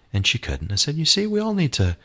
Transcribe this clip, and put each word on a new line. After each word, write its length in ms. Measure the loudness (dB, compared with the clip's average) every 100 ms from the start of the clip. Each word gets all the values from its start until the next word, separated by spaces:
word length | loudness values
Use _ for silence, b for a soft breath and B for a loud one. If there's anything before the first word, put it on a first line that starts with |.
| b
And 140 | -2 0
she 140 | -2
couldn't. 320 | -4 -6 -4
I 40 | -2
said, 200 | -2 0
"You 100 | 2
see, 220 | 2 2
we 120 | 0
all 140 | 0
need 180 | 0 0
to 220 | 2 0 0